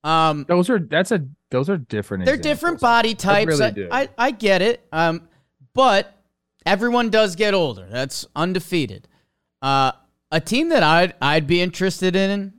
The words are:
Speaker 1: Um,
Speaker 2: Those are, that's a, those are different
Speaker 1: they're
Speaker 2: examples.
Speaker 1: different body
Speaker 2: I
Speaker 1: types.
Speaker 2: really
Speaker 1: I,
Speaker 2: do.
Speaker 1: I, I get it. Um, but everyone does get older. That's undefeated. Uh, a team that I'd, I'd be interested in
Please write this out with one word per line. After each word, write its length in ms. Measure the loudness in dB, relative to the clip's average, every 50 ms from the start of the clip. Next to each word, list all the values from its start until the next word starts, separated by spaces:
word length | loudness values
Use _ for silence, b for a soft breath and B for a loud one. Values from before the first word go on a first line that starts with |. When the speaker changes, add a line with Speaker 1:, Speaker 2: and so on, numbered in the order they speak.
Speaker 1:
Um, 440 | -2 0 2 2 2 2 0 -2 -2 0
Speaker 2:
Those 200 | 2 2 2 2
are, 120 | 0 0
that's 320 | 0 0 0 0 0 2
a, 120 | 0 -2 -2 -6 -12 _ _ _
those 200 | -2 -2 0 0
are 60 | -2
different 480 | -4 -4 _ -6 -6 -4 -4 -6 -2 0
Speaker 1:
they're 100 | 0 0
Speaker 2:
examples. 240 | 0 0 -2 -4 0
Speaker 1:
different 220 | -2 -4 -2 0
body 300 | 2 2 4 4 2 0
Speaker 2:
I 40 | -2
Speaker 1:
types. 320 | -2 0 2 2 2 2
Speaker 2:
really 180 | 2 2 2 0
Speaker 1:
I, 60 | 0
Speaker 2:
do. 180 | -2 -6 -8 -4
Speaker 1:
I, 160 | -4 -4 -4 -4 -2 -2
I 120 | -2 -2
get 300 | -2 -2 0 2 2 4
it. 220 | 2 0 0 -2 _ _
Um, 380 | -2 0 0 0 -2 -4 -10 _ _ _ _ _ _ _ -20 _ _
but 380 | 2 2 4 4 2 0 -4 _ _ _ _ _ _ _ _ _ _ _
everyone 440 | -2 -2 0 0 0 0 0 0 2
does 260 | 2 2 2 2 0
get 180 | -2 0 0 2
older. 320 | 0 0 -2 -4 -10 -14 -10
That's 380 | -6 -6 -6 -6 -8 -12 -14 _ _
undefeated. 720 | -4 -4 -2 -2 -4 -6 -2 -2 -2 -2 -4 -8 -16 _ _ _ _ _ _ _ _ _ _ _ _
Uh, 320 | -4 0 0 2 2 0 -2 _ _ _ _ _ _ _
a 80 | -4 -4
team 300 | -4 -2 -2 -2 0 2
that 120 | 2 2
I'd, 320 | 4 4 4 4 4 2 -2 _
I'd 240 | -2 0 0 0 2
be 140 | 2 0 0
interested 560 | 0 -2 -2 -2 -4 -4 -2 0 -2 0 0
in 380 | 0 0 0 -2 -4 -8 -10 -14